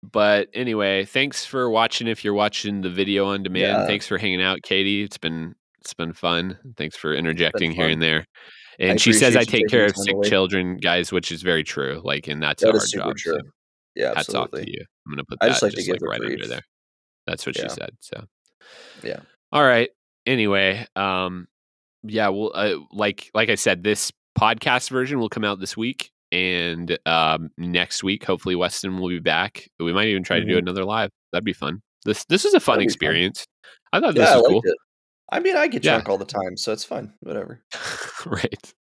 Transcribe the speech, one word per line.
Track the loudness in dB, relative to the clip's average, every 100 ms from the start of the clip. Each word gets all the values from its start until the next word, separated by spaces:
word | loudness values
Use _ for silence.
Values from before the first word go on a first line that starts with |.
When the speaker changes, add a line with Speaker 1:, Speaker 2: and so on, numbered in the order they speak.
Speaker 1:
But | -4 2 4 4 2
anyway, | -4 -4 0 0 0 0
thanks | 0 -2 -4 -8
for | -2 2
watching | 2 2 0 -4
if | -2 -2
you're |
watching | 2 0 0 -4 -4
the | -4
video | -2 0 2 0
on | -2
demand. | -4 0 0 2
Speaker 2:
Yeah. | 0
Speaker 1:
Thanks | -2 -2
for | -4
hanging | -2 0
out, | 0 -2
Katie. | 0 0 2 0
It's | -2 -6
been, | -6 -6 -10 -14 _ _
it's | -18
been | -8 -8
fun. | -4 -2 0 -2 -8 -16 -10
Thanks | -10 -6
for | -4
Speaker 2:
It's | -2
been | 0
Speaker 1:
interjecting | 0 0 0 -2
here | 0 0
Speaker 2:
fun. |
Speaker 1:
and | 2
there. | 2 0 -2 -18 -20 -20 -20 -2
Speaker 2:
I | 0
Speaker 1:
And | 4
she | 4
says, | 6 6 6
Speaker 2:
appreciate |
Speaker 1:
"I |
Speaker 2:
you | 4
Speaker 1:
take |
Speaker 2:
taking | 2 4
Speaker 1:
care | 4
Speaker 2:
the | 4
Speaker 1:
of | 2
Speaker 2:
time |
Speaker 1:
sick | -2 0
Speaker 2:
away. | 2
Speaker 1:
children, | 2 2 0 -2 -2
guys," | 0 0 0
which | -2 -2
is | -4
very | 0 0
true. | 0 -4 -4 -6
Like, | -4 -6 -4
and | -4
that's | -2 2
a | 4
Speaker 2:
That | 4
is |
Speaker 1:
hard | 0
Speaker 2:
super | -4 -4
Speaker 1:
job, | -6
Speaker 2:
true. | -4
Speaker 1:
so | -4 -6 _ _ _ _ -4
Speaker 2:
Yeah, | -2 0
Speaker 1:
hats | -2
off | -4 -6
to | -8
Speaker 2:
absolutely. | -10
Speaker 1:
you. | -12 -14 _ -12
I'm |
gonna | -12 -10
put | -2
Speaker 2:
I | 0
Speaker 1:
that |
Speaker 2:
just | 2
like | 0
to | -2
Speaker 1:
just, | -4
Speaker 2:
give |
Speaker 1:
like, | -4
Speaker 2:
her | -4
Speaker 1:
right | -6
Speaker 2:
grief. | -6 -8
Speaker 1:
under | -8
there. | -10 -12 _ _ _ _ _ -10
That's | -8 -6
what | -6
she |
Speaker 2:
Yeah. | -6
Speaker 1:
said, | -8 -12 _
so. | -16 -16 -16 _ _ _ -20 -20 -20 -16
Speaker 2:
Yeah. | -12 -12 -14 _ _
Speaker 1:
All | 4
right. | 6 6 2 _ _ _ -2
Anyway, | 2 4 4 4 0 -6 -4
um, | -2 0 -4 -6 -14 _ _ _ _ _ -6
yeah, | 0 0
well, | 0 -4 -2
uh, | -2 -2 -6
like, | -2 -2 -2 -4 -2
like | 0
I | 2
said, | 2 2
this | 0 0 -2 -8 _ 2
podcast | 2 2 2 0 0
version | -4 -2 -2
will | -2
come | -2 -2
out | -2
this | -6 -6
week, | -6 -6 -12 _ _
and, | -2 0 0 -2 -4 -4 -2 2
um, | 2 4 0 -4 -8
next | -2 0 0 -2
week, | -4 -4 -2
hopefully, | -2 0 0
Weston | 0 -2 -6 -4
will | -4
be | -2
back. | 0 0 0 -6 -20 _
We | -2
might | 2 2
even | 0
try | 0 0
to | 2
do |
Speaker 2:
Mm-hmm. | 2 0
Speaker 1:
another | -4
live. | -2 -2 -2 _ _
That'd | -4 -4
be |
fun. | -4 -6 -8 _ _ -4
This, | -4 0
this | 0
is | 4 4
a |
fun | 4 2
Speaker 2:
That'd | 2
be |
fun. |
Speaker 1:
experience. | 0 0 2 0 -2 -16 _ -20 -20 _
I | 0
thought | 2 6
Speaker 2:
Yeah, |
Speaker 1:
this | 8
Speaker 2:
I | 8
Speaker 1:
was | 8
Speaker 2:
liked |
Speaker 1:
cool. | 4 2
Speaker 2:
it. | -2 _ _ _ _ _
I | -2
mean, | 0 2
I | 2
get | 2 2
Speaker 1:
Yeah. |
Speaker 2:
drunk | 2 2
all | -2
the | -2
time, | -6 -6 -6
so | -6
it's | -6
fine. | -6 -10 -10 _
Whatever. | -8 -8 -8 -14 _
Speaker 1:
<laughs> | -12 -10 -10 -12 -12 -8
Right. | -4 -4 -6 -16 _